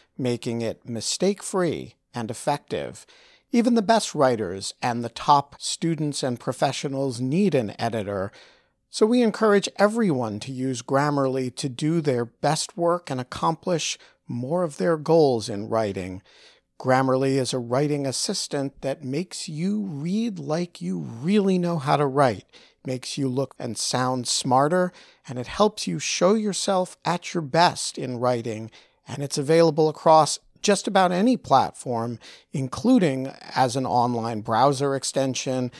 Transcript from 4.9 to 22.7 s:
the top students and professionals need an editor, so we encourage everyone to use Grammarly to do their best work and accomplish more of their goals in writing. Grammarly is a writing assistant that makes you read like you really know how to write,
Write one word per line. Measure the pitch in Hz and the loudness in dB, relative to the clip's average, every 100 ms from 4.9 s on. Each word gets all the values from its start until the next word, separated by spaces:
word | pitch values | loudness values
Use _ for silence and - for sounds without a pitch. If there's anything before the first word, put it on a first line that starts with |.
| 120 | -2
the | 117 | -6
top | - - 147 - - | -6 4 4 4 -8
students | - - 165 156 151 139 | -10 -4 -2 -2 -2 -2
and | 143 120 | -4 -4
professionals | - 123 147 131 151 135 139 117 | -6 -2 -2 -2 -6 -4 -4 -2
need | 127 160 202 | -2 2 2
an | 147 104 - | 2 0 -4
editor, | 117 113 98 101 98 - - _ _ _ _ | -4 -4 -4 -4 -6 -8 -20 _ _ _ _
so | - 214 | 0 2
we | 247 | 4
encourage | 233 - 220 202 - - | 2 2 4 4 2 2
everyone | 202 226 214 135 113 104 | 2 4 0 0 -2 -6
to | 131 | -8
use | 131 131 123 | -6 -4 -4
Grammarly | 120 135 147 143 135 131 127 - | 0 0 2 2 0 0 -4 -6
to | 143 | -8
do | 123 156 170 | -4 -2 0
their | 151 123 117 | 0 0 -2
best | _ 147 151 - - | _ -2 0 -4 -2
work | 170 175 - | 0 0 -2
and | 131 | -8
accomplish | 123 - 170 165 - 170 - - - _ - | -6 -4 -2 -2 -2 -2 -2 -8 -14 _ -10
more | 120 127 175 | -8 -4 -2
of | 175 143 | -2 -2
their | 180 160 | 0 0
goals | 147 165 147 120 104 | 4 6 6 4 -2
in | 101 107 | -6 -2
writing. | 110 110 98 92 92 - _ - _ _ _ | 0 0 -2 -6 -10 -14 _ -20 _ _ _
Grammarly | 127 131 131 131 135 135 | 0 2 4 2 2 0
is | 123 | 0
a | 135 | -4
writing | 117 123 147 147 139 | -2 0 0 0 -2
assistant | 120 - 196 - 147 139 - | -4 -4 -4 -4 -4 -6 -6
that | 139 143 | -6 -6
makes | 139 139 185 - - | -4 -6 -6 -10 -10
you | 151 180 214 | -6 -4 -2
read | 202 143 160 202 233 185 | -4 -6 -4 -2 -4 -6
like | 143 156 175 - | -4 -4 -4 -8
you | 175 180 | -6 -6
really | 139 113 147 208 190 185 | -8 -6 2 2 4 2
know | 175 170 | 0 -2
how | 135 147 | 0 2
to | 143 | 2
write, | 135 135 101 - - - | 4 2 2 -8 -20 -20